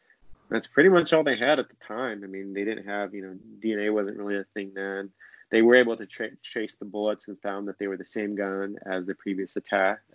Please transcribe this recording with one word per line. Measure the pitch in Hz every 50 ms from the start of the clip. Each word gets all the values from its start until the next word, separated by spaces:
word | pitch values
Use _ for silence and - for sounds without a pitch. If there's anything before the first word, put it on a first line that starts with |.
| _ _ _ _ _ - - - _ _
That's | - 113 -
pretty | - - 139 156 190
much | 190 175 165 - 165
all | 160 151
they | 143 123 107
had | 123 135 151 139
at | - -
the | _
time. | _ - - 107 117 131 123 107 101 101
I | 95
mean, | 95 98 98 98 95
they | 101 101
didn't | 110 110 107 95 101
have, | 101 101 101 92 101
you | 101
know, | 95 95 92 95 - 113 110 101
D | 104 110 107
N | 104
A | 104 107
wasn't | 107 107 101 98 - -
really | 101 101 101 98
a | 95 - _
thing | 107 98 98 98
then. | 98 98 98 98 98 98 98 - _ - - - _ _ _
They | - 113
were | 113 117 123
able | 127 123 117 113
to | - 107 -
tra-, | - - 113 - - _
trace | - - - 120 110 - -
the | - -
bullets | 104 95 104 104 107 104 - - -
and | 98 -
found | - 101 98 101 101 101
that | 95 -
they | 104 98
were | 95 90
the | 95
same | - - 110 104 104 104
gun | 101 101 98 98 98 98 98 104 - -
as | 98 95 92 90
the | 95 90
previous | - _ 104 95 92 95 - - 101
atta-, | - - 104 98 95 95 104 - _ _